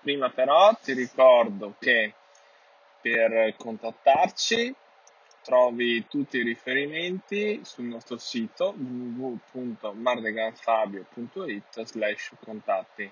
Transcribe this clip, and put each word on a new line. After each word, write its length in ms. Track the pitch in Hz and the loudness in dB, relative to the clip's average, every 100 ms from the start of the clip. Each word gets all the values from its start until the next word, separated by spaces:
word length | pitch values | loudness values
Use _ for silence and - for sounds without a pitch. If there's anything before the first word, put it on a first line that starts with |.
Prima 280 | 143 143 127 | -4 -4 -4
però 420 | - 131 156 202 | 0 4 8 6
ti 200 | 226 - | 6 -4
ricordo 800 | 127 123 - 131 123 113 101 101 - | -4 -4 6 8 8 6 -2 -12 -6
che 340 | 135 117 107 - _ _ _ _ _ _ _ _ | 0 2 0 -6 _ _ _ _ _ _ _ _
per 560 | 117 117 113 113 110 107 | -2 2 2 4 0 -2
contattarci 1200 | 117 110 113 - - 139 185 - - 226 240 269 _ _ _ _ _ _ | -12 -10 -10 0 4 4 2 0 -2 -2 -2 -8 _ _ _ _ _ _
trovi 680 | - 127 123 120 120 117 113 | 2 4 4 2 0 0 -2
tutti 300 | 147 135 131 | -6 -4 -2
i 60 | |
riferimenti 1200 | 117 117 - 135 143 156 180 190 - 202 214 214 | -2 -4 -4 -4 -4 -6 -6 -8 -6 -4 -4 -6
sul 220 | - - 120 | -10 -12 -10
nostro 320 | 117 - 117 | -10 -12 -12
sito 560 | - 120 110 - 185 196 | -8 -6 -6 -4 -6 -4
w 460 | 127 123 123 120 | -10 -8 -10 -8
w 40 | 131 | -8
w 140 | 117 _ | -10 _
punto 420 | 127 123 110 107 | -10 -10 -8 -10
mardeganfabio 1120 | 104 120 123 110 110 110 107 - 110 107 98 90 | -6 -4 -2 -4 -4 -6 -6 -2 0 0 -6 -14
punto 340 | - 120 196 175 | -14 -12 -10 -10
it 360 | 104 - - | -10 -12 -14
slash 500 | 113 113 104 104 - - | -12 -4 -4 -4 -12 -16
contatti 680 | - 110 104 190 190 - 202 | -16 -12 -4 -4 -4 -14 -14